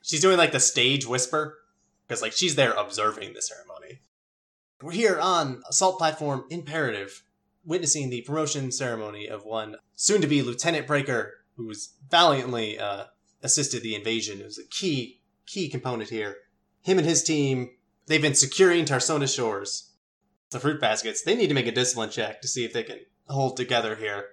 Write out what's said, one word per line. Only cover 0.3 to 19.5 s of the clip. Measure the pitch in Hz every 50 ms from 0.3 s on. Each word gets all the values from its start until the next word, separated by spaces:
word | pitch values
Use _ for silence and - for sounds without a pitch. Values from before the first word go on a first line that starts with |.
| 190 175
like, | 165 156
the | - 135
stage | - - - 131 123 127 139 143 123
whisper, | 113 123 123 - - - 156 151 147 - - _ _ _ _ _ _ _ _ _ _
'cause, | 123 -
like, | 113 110
she's | - - 180 175 143
there | 135 135 117 113
observing | 113 104 101 - 110 107 107 107 107 101 101 -
the | -
ceremony. | - - - - - - 82 78 80 - - 135 _ _ _ _ _ _ _ _ _ _ _ _ _ _ _ _
"We're | - 156
here | 170 202 233 208 180 156
on | 160 185 185 170 156 139 127 123 - -
Assault | - - 190 185 185 180
Platform | 165 156 156 - 151 147 139 127 127 -
Imperative, | 160 175 147 139 151 160 147 123 110 101 98 98 - - _ _ _ _ _ _ _ _ _
witnessing | 160 165 185 175 147 - 156 139 131
the | 123 120
promotion | 113 - 143 156 156 147 147 147 135 127
ceremony | 123 - 135 123 117 110 107 107 101 104 104
of | - - 104 104
one | 107 110 110 107 110 107 - _ _ _
soon-to-be | - - - 208 208 160 139 151 143
Lieutenant | 123 120 120 117 - 170 165 151 131
Breaker, | 127 147 143 135 139 127 113 104 - - _ _ _ _
who's | - 117 110 104 101 - - _ _ 139 135
valiantly, | - 170 175 165 143 131 123 127 123 117 110 104 107 104
uh, | 104 101 101 98 - - _ _ _ _ _ _
assisted | - 131 - 151 139 135 - 120
the | 110 110 110
invasion. | 104 104 110 113 113 107 107 101 98
It | 101
was | 104 104 -
a | -
key, | _ - - 196 185 147 131 117 - - _ _ _ _ _ _
key | - - 196 180 135
component | 147 127 131 131 123 113 107 -
here. | 117 110 104 101 98 - _ _ _ _ _ _ _ _
Him | _ 185 190 185
and | 156
his | 165 165 - -
team, | - 160 147 143 135 131 127 123 120 - _ _ _ _ _ _
they've | - 156 156
been | 143 151 139
securing | - - 135 - - 190 180 170 170 160
Tarsona | 139 139 123 - - 160 147 139 135 -
shores." | - 123 110